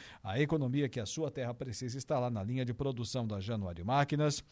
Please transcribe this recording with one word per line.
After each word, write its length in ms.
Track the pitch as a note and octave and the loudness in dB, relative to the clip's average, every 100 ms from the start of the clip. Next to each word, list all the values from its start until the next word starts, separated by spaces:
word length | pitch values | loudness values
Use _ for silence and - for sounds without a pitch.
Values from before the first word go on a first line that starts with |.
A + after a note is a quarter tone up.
| - - | -6 -12
a 160 | G2 A2 | -4 0
economia 500 | D3 D#3 C3 C3+ C#3 | 2 2 2 2 0
que 100 | B2+ | -2
a 60 | G#2 | -4
sua 240 | - D3+ | -2 -4
terra 240 | C3+ A#2+ | -2 -4
precisa 420 | A#2+ B2+ G#2+ B2+ C3+ | -4 -6 -6 -4 -6
está 220 | - C#3+ | 0 0
lá 140 | B2 | 2
na 100 | A2+ | 0
linha 240 | G2 B2+ B2 | 0 0 0
de 80 | |
produção 540 | A#2+ C3+ B2 A#2 C3 A2+ | 0 -2 -2 -2 0 0
da 120 | G#2 | -2
Januário 460 | F#2+ A2+ F#2+ E2+ F2+ | -2 -2 -2 -4 2
Máquinas. 580 | C3+ C#3+ D3 D3+ C#3 - | 4 4 4 4 2 -6